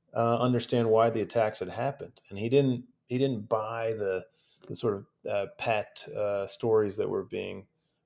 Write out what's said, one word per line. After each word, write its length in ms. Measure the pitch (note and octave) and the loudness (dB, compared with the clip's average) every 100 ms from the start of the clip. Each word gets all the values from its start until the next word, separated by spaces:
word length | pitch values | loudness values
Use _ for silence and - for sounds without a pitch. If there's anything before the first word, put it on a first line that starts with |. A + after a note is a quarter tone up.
| _ | _
uh, 240 | - A#2 A#2 | -2 0 2
understand 500 | B2+ B2 A#2 B2 A2+ | 2 0 2 0 4
why 220 | A2 A2+ | 6 6
the 100 | A2 | 4
attacks 380 | F#2+ A#2+ G#2+ - | -2 0 0 0
had 120 | F2+ | -8
happened. 500 | F#2+ C3 C#3+ F2+ - _ | -4 -4 -6 -14 -16 _
And 80 | G2 | -6
he 100 | A2+ | 2
didn't, 360 | C3+ C3+ A#2+ - _ _ | 4 4 0 -6 _ _
he 100 | B2 | -2
didn't 300 | C3+ A2+ G#2+ | 0 -2 -2
buy 460 | A2 A2 A#2 A2+ | -2 -2 -4 -2
the, 300 | A2 G2 F#2 - _ _ _ - | -2 -2 -2 -6 _ _ _ -14
the 80 | - | -4
sort 180 | A#2+ | -2
of, 120 | G2 - _ A#2+ | -2 -8 _ -4
uh, 180 | G2+ G2 - | -4 -4 -6
pat, 480 | B2 G#2+ - - - G#2+ | -2 -2 -2 -12 -10 -4
uh, 300 | G#2 G2+ G2 | -2 -2 -4
stories 500 | - A#2+ A2 G#2+ G2 | -4 2 4 4 0
that 120 | F#2+ | -2
were 140 | G2 | -2
being 420 | F#2 G2 F#2+ F#2+ G2+ _ _ _ | -4 -8 -8 -10 -14 _ _ _